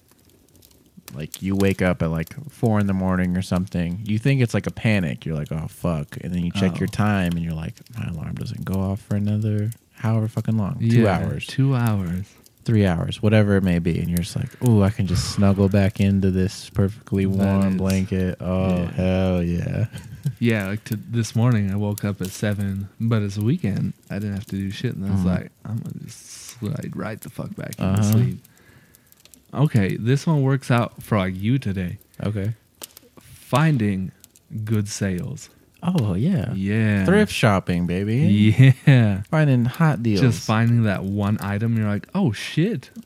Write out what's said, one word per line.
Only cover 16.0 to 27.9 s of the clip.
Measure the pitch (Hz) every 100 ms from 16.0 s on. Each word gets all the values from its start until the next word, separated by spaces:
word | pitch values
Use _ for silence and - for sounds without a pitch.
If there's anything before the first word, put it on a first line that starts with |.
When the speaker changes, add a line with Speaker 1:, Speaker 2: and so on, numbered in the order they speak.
Speaker 1:
into | 98 98 95
this | 92 92 - -
perfectly | - 98 107 - 98 95
Speaker 2:
That |
Speaker 1:
warm | 95 98 98 98
Speaker 2:
is, | 92
Speaker 1:
blanket. | 95 95 95 95 92 -
Oh, | 87 92 92 90
Speaker 2:
yeah. | 87
Speaker 1:
hell | - 92 92 92 90
yeah." | 87 85 90 90 113
<laughs> | - - - 143 -
Speaker 2:
Yeah, | 117 110 95
like, | 104 -
to, | 107
this | - 117 110 113
morning | 120 113 101
I | 101
woke | 104 98
up | 104 98
at | 92
seven, | - 107 101 98 95 101 -
but | 113 113
it's | 104 101
a |
weekend. | 104 175 - - - - -
I | 98
didn't | 104
have | 98 -
to | 98
do | 98
shit. | - 123 78
And | 95
I |
was | 98
Speaker 1:
Mm-hmm. | 92
Speaker 2:
like, | 90 - _
"I'm | - 117
gonna | - -
just | - - -
slide | - - - 107 - - -
right | - 110
the | -
fuck | - - -
back | - -
into |
Speaker 1:
Uh-huh. | 92